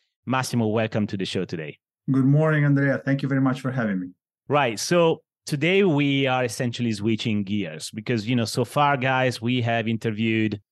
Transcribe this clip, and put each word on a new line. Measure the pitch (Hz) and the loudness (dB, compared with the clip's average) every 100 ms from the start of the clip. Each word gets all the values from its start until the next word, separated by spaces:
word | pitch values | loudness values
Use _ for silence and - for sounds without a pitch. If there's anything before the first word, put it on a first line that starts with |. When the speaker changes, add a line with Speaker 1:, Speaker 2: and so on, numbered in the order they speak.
| _ _ | _ _
Speaker 1:
Massimo, | 117 131 123 120 110 | -4 -2 0 0 0
welcome | 113 110 113 104 | 0 0 -2 -2
to | |
the | 98 | -4
show | 90 98 | -4 -4
today. | 85 82 76 - _ _ - | -4 -8 -10 -14 _ _ -2
Speaker 2:
Good | 135 | 2
morning, | 131 147 156 151 | 4 4 4 2
Andrea. | 143 139 139 123 | 2 2 2 0
Thank | 135 139 | 0 -2
you | 131 | 0
very | 135 | 0
much | 135 127 | 0 -2
for | 131 | -4
having | 127 107 92 | -2 -2 -2
me. | 90 - _ _ - | -6 -14 _ _ -2
Speaker 1:
Right. | 143 127 101 | 0 0 -2
So | - 175 165 - _ _ | 0 4 4 0 _ _
today | - 147 170 196 | -8 -2 2 4
we | 196 143 143 139 131 | 4 4 2 2 2
are | 127 | 0
essentially | 120 - 123 117 117 | -2 -2 -4 -2 -2
switching | 101 110 110 117 104 | 0 0 0 0 -2
gears | 95 104 82 80 - | -2 -4 -4 -8 -10
because, | 107 107 117 107 | -8 -4 -2 0
you | |
know, | 123 | 0
so | 110 127 | 0 -2
far, | 117 147 143 139 | -2 2 2 2
guys, | 131 131 127 - | 0 0 0 -2
we | 120 127 | -2 0
have | 117 117 110 | 0 0 -2
interviewed | 110 117 104 113 110 110 104 - | -2 -4 -2 0 2 0 -2 -10